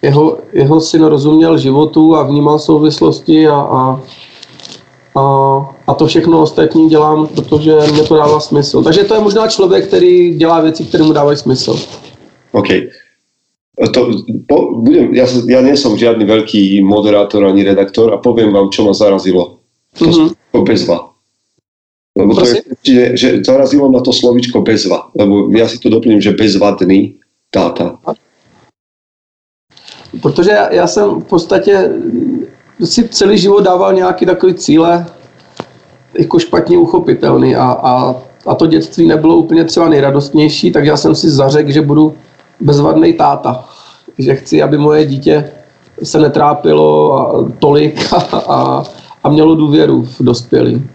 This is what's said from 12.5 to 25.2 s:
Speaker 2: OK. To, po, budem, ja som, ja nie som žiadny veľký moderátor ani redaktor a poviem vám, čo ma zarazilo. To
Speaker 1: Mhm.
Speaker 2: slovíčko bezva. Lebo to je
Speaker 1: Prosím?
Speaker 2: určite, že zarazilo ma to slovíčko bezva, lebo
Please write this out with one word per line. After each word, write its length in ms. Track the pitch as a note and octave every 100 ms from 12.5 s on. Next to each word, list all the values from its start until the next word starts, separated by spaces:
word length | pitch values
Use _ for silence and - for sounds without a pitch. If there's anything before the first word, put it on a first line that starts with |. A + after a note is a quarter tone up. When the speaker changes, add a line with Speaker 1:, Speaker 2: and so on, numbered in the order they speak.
Speaker 2:
OK. 160 | - - F#2 - - _ _ _ _ _ _ _ - G#2+
To, 180 | B2+ B2 G2+ - A2 -
po, 280 | D#3 - A2+
budem, 320 | A#2 F3 - A#2+
ja 80 | B2+
som, 200 | B2+ A#2
ja 140 | B2+
nie 140 | B2+ C#3+
som 160 | B2+ G#2
žiadny 320 | A#2 A2 G2+
veľký 560 | A2 G#2+ G#2+ G2 G2
moderátor 640 | F#2+ G#2 G#2 G#2 G2+ G#2+ G2
ani 160 | G2
redaktor 480 | G2 G2 G2 - A2+
a 80 | G#2
poviem 320 | B2 A#2 G#2+
vám, 160 | G2+ G2 -
čo 80 |
ma 80 | G#2+
zarazilo. 680 | F#2+ G#2 F#2+ F2+ F2+ B2+ - _ _ _ -
To 80 | E3
Speaker 1:
Mhm. 80 |
Speaker 2:
slovíčko 460 | F3 D#4 - _ - -
bezva. 300 | G#2+ F2 E2+ - _ _ _ _ _ _ _ _ _ _ -
Lebo 160 | F#2+ C3
to 60 |
je 80 | -
Speaker 1:
Prosím? 200 | - - B2+
Speaker 2:
určite, 280 | - B2+ B2 B2
že 100 | B2+ G#2 G2
zarazilo 420 | C3 C3+ D3 C#3
ma 140 | B2+
to 80 | B2+
slovíčko 480 | A#2+ B2+ A#2+ A#2+ A2+
bezva, 460 | F#2 G#2+ F#2 E2+ -
lebo 320 | -